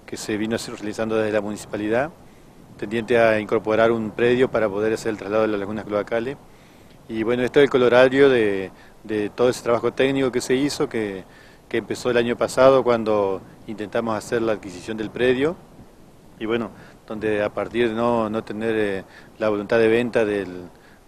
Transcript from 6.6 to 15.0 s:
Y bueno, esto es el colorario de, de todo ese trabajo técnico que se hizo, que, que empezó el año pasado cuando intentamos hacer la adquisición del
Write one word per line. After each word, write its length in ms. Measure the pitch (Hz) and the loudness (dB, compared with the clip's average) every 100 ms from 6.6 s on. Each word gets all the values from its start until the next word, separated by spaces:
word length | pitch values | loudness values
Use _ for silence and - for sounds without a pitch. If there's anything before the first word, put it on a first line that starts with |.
| - - - - - | -20 -20 -20 -20 -10
Y 140 | 110 | -4
bueno, 180 | 110 123 | -2 0
esto 180 | 123 147 | 2 4
es 40 | |
el 60 | 143 | 6
colorario 600 | 131 123 120 131 131 139 | 6 6 8 6 6 6
de, 400 | 123 107 98 95 - - - | 6 2 0 -6 -12 -20 -20
de 240 | - 107 104 | -6 -4 -4
todo 220 | - 123 | 0 0
ese 120 | 117 | 0
trabajo 300 | - 117 117 | -2 0 0
técnico 400 | - 135 135 135 | 0 0 2 0
que 80 | 120 | -2
se 140 | - | 0
hizo, 340 | 131 143 - 147 | 0 0 -2 -4
que, 360 | 117 104 95 - - - - - | -4 -6 -6 -12 -20 -20 -20 -8
que 80 | 117 | -6
empezó 340 | 104 107 127 | -4 -4 0
el 60 | 120 | 0
año 200 | 120 120 | 0 0
pasado 460 | 113 - 131 135 | -2 4 6 6
cuando 580 | 120 117 110 107 98 95 - - - | 4 2 2 0 0 -2 -8 -18 -14
intentamos 480 | 104 104 120 117 107 | -10 -6 -4 -2 -4
hacer 260 | - 120 | -4 -2
la 120 | 113 | -2
adquisición 420 | 104 101 90 - | -4 -6 -14 -10
del 120 | 110 | -8